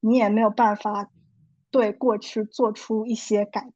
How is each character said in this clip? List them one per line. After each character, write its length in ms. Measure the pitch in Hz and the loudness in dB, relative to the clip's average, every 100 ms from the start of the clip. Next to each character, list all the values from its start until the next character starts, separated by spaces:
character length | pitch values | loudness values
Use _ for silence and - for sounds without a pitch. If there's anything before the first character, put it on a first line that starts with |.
你 160 | 220 254 | 4 4
也 140 | 214 | 4
没 100 | 214 | 2
有 80 | 226 | 2
办 260 | 208 226 208 | 4 2 2
法 340 | 214 208 208 _ _ _ _ _ _ | -4 -6 -10 _ _ _ _ _ _
对 220 | 269 220 | 0 0
过 240 | 208 254 214 | 0 0 0
去 260 | - - 214 | -4 -6 -6
做 260 | - 240 | -2 -2
出 320 | 214 - 220 | -2 -4 -4
一 100 | 226 | -2
些 300 | 220 - 208 | -6 -2 -2
改 260 | 202 - 254 | 0 -6 -10